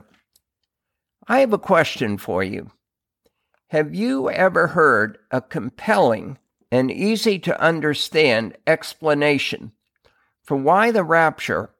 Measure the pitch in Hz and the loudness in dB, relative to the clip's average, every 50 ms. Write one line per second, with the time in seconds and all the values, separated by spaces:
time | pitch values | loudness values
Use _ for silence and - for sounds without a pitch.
0 | _ _ _ _ _ _ _ _ _ _ _ _ _ _ _ _ _ _ _ _ | _ _ _ _ _ _ _ _ _ _ _ _ _ _ _ _ _ _ _ _
1 | _ _ _ _ _ - 233 269 277 233 208 190 - - 185 165 147 - - - | _ _ _ _ _ 0 2 2 2 2 2 -2 0 2 4 4 4 2 -2 -4
2 | 127 107 101 - - - 90 92 95 95 104 98 - - - _ _ _ _ _ | -4 -4 -4 -4 -6 -4 -4 -2 -2 -4 -6 -8 -12 -14 -18 _ _ _ _ _
3 | _ _ _ _ _ _ _ _ _ _ _ _ _ _ 165 156 156 147 165 185 | _ _ _ _ _ _ _ _ _ _ _ _ _ _ -2 -2 -2 -2 -4 -4
4 | 220 247 269 269 262 - - - 185 190 175 170 170 160 - 170 156 147 120 104 | -4 -2 -2 -2 -2 -4 -2 0 0 0 2 0 0 0 2 2 4 4 4 4
5 | 110 110 - - _ _ 131 131 - _ - - 107 127 - - - 214 214 202 | 2 0 -4 -10 _ _ -6 -6 -6 _ -8 -8 -8 -8 -10 -6 -2 0 2 4
6 | 170 123 110 98 85 - 135 - _ _ _ _ _ _ - 127 131 127 87 - | 4 2 2 0 -4 -10 -16 -16 _ _ _ _ _ _ 0 0 0 0 -2 -2
7 | 185 208 226 208 - 226 196 175 - 175 - - - 160 170 156 147 151 147 - | -2 -2 -2 0 0 0 0 0 -2 -4 -2 0 0 0 0 0 -2 -2 -2 -2
8 | - - - 156 156 135 113 113 113 101 - - _ 151 160 156 - - - - | -4 -2 0 2 2 4 2 2 0 -4 -8 -6 _ 0 0 0 -2 -8 -14 -4
9 | 160 156 147 143 147 147 147 135 - - - - - 110 - _ _ _ _ _ | -2 0 0 2 2 2 2 0 -2 -4 -6 -10 -12 -16 -20 _ _ _ _ _
10 | _ _ _ _ _ _ _ _ _ - 147 139 135 147 175 196 220 240 220 208 | _ _ _ _ _ _ _ _ _ -6 -4 -2 2 2 2 4 4 2 2 0
11 | 175 156 165 165 165 156 - - - - 95 78 107 - _ _ | 0 2 2 2 2 2 0 -2 -6 -4 -4 -4 -4 -6 _ _